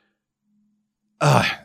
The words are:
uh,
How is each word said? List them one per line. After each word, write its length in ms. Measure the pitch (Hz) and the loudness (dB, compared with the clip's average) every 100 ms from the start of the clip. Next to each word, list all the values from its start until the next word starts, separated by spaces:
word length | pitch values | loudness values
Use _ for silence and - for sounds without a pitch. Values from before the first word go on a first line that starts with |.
| _ _ _ _ _ _ _ _ _ _ _ _ | _ _ _ _ _ _ _ _ _ _ _ _
uh, 220 | 147 131 92 - | 0 0 0 -6